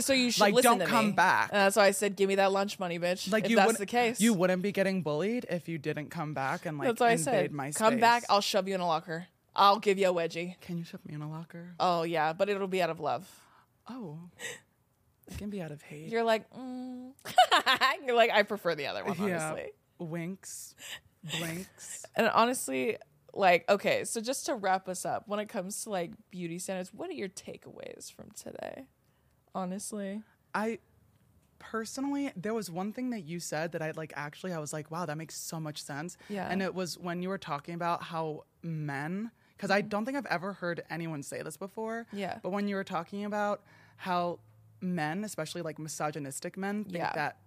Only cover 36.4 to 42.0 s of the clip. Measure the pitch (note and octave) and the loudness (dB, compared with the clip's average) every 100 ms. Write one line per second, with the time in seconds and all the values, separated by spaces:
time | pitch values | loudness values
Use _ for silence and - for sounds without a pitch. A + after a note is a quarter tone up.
36.4 | F3+ F#3+ F#3+ F3 F3+ - F3+ F3 F#3 F#3+ | -2 -2 -2 -2 -6 -6 -6 -4 -4 -6
37.4 | - C#3+ D#3 E3+ E3+ E3+ E3 E3 D#3+ D3+ | -6 -8 -6 -4 -2 -2 -4 -6 -6 -6
38.4 | - _ E3 D#3 D3+ C#3 D3+ F#3+ A3+ _ | -12 _ -8 -6 -4 -4 -4 -6 -8 _
39.4 | _ - G3 G3 G#3 G#3 A3 C#4 G#3+ E3+ | _ -8 2 2 2 -4 -4 -4 -2 -4
40.4 | F#3+ F#3+ F3 E3 - D#3+ E3 D3+ C#3 A#2+ | -4 -6 -4 -4 -6 -6 -6 -6 -8 -8
41.4 | D3+ - G3 A3+ A3 A3+ | -8 -8 -10 -8 -8 -8